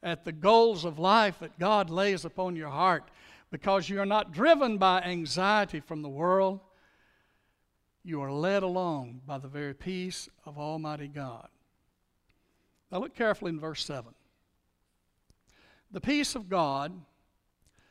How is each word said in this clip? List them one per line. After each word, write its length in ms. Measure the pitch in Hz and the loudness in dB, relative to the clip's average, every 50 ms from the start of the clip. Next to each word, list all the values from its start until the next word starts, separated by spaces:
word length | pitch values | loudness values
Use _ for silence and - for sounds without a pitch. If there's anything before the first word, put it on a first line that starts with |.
| - | -6
at 220 | 175 170 - - | -6 -6 -6 -6
the 60 | 170 | -10
goals 520 | 156 156 156 202 226 226 233 233 214 170 156 | -10 2 4 6 8 8 8 6 4 0 -4
of 160 | 175 147 160 | -6 -4 0
life 400 | 165 185 208 226 214 202 180 - | 4 6 6 6 6 4 0 -4
that 200 | 170 156 - - | -10 -14 -6 -2
God 300 | 170 196 214 208 196 165 | 0 2 4 2 2 0
lays 360 | 165 180 196 202 196 170 - | 0 0 0 0 0 -2 -4
upon 300 | 160 - - 185 185 175 | -8 -6 -6 -6 -4 -4
your 140 | 160 156 147 | -6 -8 -8
heart, 400 | 135 147 180 190 175 151 - - - - - - - - _ _ | -2 2 4 4 4 2 -2 -8 -18 -20 -20 -20 -20 -20 _ _
because 360 | - 156 - 202 196 196 160 156 | -12 -4 0 2 2 2 0 -2
you 120 | 202 196 | -2 -2
are 60 | 196 | 0
not 260 | 196 208 214 208 - | 2 2 0 0 -2
driven 460 | 156 160 240 320 330 285 277 240 220 196 | -2 2 6 6 6 6 6 2 2 4
by 240 | 190 185 180 185 | 4 4 4 4
anxiety 800 | 175 180 180 175 160 143 120 175 185 196 214 214 202 - - 151 | 2 0 -4 -4 -4 -4 -2 0 2 2 4 2 2 0 -4 -10
from 220 | - - 165 151 | -10 -8 -10 -8
the 80 | 151 143 | -8 -8
world. 500 | 135 139 160 180 185 190 190 190 196 190 - _ _ _ _ _ _ _ _ _ _ _ _ _ _ _ _ _ _ _ _ _ _ _ _ _ _ _ _ | -6 -2 0 2 4 4 4 2 0 -4 -10 _ _ _ _ _ _ _ _ _ _ _ _ _ _ _ _ _ _ _ _ _ _ _ _ _ _ _ _
You 180 | 180 160 147 | -8 -6 -6
are 100 | 139 135 | -4 -4
led 320 | 139 147 160 185 196 202 190 | -4 -2 0 0 0 0 0
along 580 | 185 180 185 185 175 156 139 127 120 120 127 127 | 0 0 0 0 -2 -2 -4 -6 -8 -12 -16 -12
by 120 | 139 147 131 | -10 -10 -10
the 100 | 139 131 | -10 -10
very 280 | 139 147 147 143 135 | -10 -8 -8 -8 -8
peace 520 | - - 185 190 185 180 185 175 - - - _ _ _ | -8 -8 -6 -6 -4 -6 -6 -8 -10 -14 -16 _ _ _
of 120 | 160 143 147 | -18 -12 -10
Almighty 500 | 147 151 156 156 156 151 151 147 147 143 | -8 -6 -6 -6 -6 -6 -8 -8 -10 -12
God. 400 | 143 147 139 131 117 113 - - _ _ _ _ _ _ _ _ _ _ _ _ _ _ _ _ _ _ _ _ _ _ _ _ _ _ _ _ | -10 -10 -10 -10 -10 -14 -16 -20 _ _ _ _ _ _ _ _ _ _ _ _ _ _ _ _ _ _ _ _ _ _ _ _ _ _ _ _
Now 80 | 185 180 | -8 -6
look 140 | 254 - - | -6 -6 -6
carefully 360 | - 240 214 196 - - 175 | -2 0 0 0 0 -2 -6
in 100 | 165 151 | -6 -6
verse 260 | 151 160 151 - - | -8 -10 -8 -8 -8
seven. 280 | - 147 131 117 113 117 _ _ _ _ _ _ _ _ _ _ _ _ _ _ _ _ _ _ _ _ _ _ _ _ _ _ _ _ _ _ _ _ _ _ _ | -8 -8 -10 -10 -14 -20 _ _ _ _ _ _ _ _ _ _ _ _ _ _ _ _ _ _ _ _ _ _ _ _ _ _ _ _ _ _ _ _ _ _ _
"The 100 | 196 185 | -14 -6
peace 320 | - 220 294 294 285 - - | -2 0 0 0 0 -2 -4
of 140 | 254 208 180 | -8 -6 -2
God, 500 | 190 175 160 143 139 135 127 156 180 180 151 _ _ _ _ _ _ _ _ _ _ _ _ _ _ _ _ _ | 0 0 0 0 0 -2 -4 -6 -8 -14 -18 _ _ _ _ _ _ _ _ _ _ _ _ _ _ _ _ _